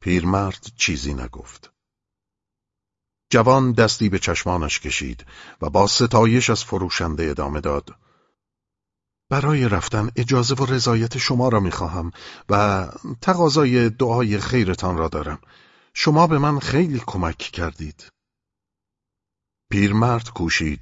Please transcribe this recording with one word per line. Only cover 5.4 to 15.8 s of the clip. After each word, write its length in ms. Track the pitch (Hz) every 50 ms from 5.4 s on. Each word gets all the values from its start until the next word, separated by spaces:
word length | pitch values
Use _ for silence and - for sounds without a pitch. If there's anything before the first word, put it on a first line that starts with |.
| - - - _
و 80 | - -
با 180 | - 95 98
ستایش 640 | - - - 123 117 123 110 113 113 117 127 123 -
از 140 | 113 - -
فروشنده 640 | - 104 92 92 87 - - 87 80 76 76 82 78
ادامه 320 | 71 69 71 69 73 76
داد: 340 | 73 76 71 71 - - - _ _ _ _ _ _ _ _ _ _ _ _ _ _ _ _ _ _ _ _ _ _ _ _ _ _ _
«برای 400 | 131 139 139 147 151 139 127 110
رفتن 400 | 101 87 - - - 107 104 120 -
اجازه 400 | 127 120 120 131 123 120 123 139
و 100 | 131 139
رضایت 520 | 123 131 123 117 123 117 113 117 117 -
شما 320 | 127 - - 135 120 127 131
را 100 | 113 104
می‌خواهم 520 | 98 87 - - 90 80 87 90 82 85 - - - - - - - -
و 380 | 101 101 107 104 98 95 92 69 - - - - 123 117
تقاضای 680 | - 190 185 175 170 151 139 160 147 127 123 123 120 113
دعای 500 | 110 - 131 117 117 123 120 107 104 101
خیرتان 580 | - - 131 123 104 92 87 - - 92 87
را 100 | 78 82
دارم. 340 | 80 - 76 73 76 76 - - _ - _ _ _ _ _